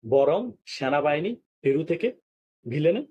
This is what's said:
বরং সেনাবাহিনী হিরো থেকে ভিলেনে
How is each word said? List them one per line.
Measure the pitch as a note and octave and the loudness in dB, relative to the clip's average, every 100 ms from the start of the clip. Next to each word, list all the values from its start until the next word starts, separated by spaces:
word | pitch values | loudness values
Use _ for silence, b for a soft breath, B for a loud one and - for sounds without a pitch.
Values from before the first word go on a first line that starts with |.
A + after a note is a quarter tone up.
| A2+ | 2
বরং | C3+ C#3 F3 B3 - - | 4 4 2 -2 -14 -18
সেনাবাহিনী | - C3 C#3+ D3 D3 F#3 A#3+ _ _ | -6 0 0 0 0 -4 -8 _ _
হিরো | C3+ C3+ | 0 0
থেকে | D#3+ E3 A#3 - _ _ _ _ A#2+ | -2 -2 -2 -6 _ _ _ _ -8
ভিলেনে | C3+ D#3 G#3 D4+ | 0 0 0 -6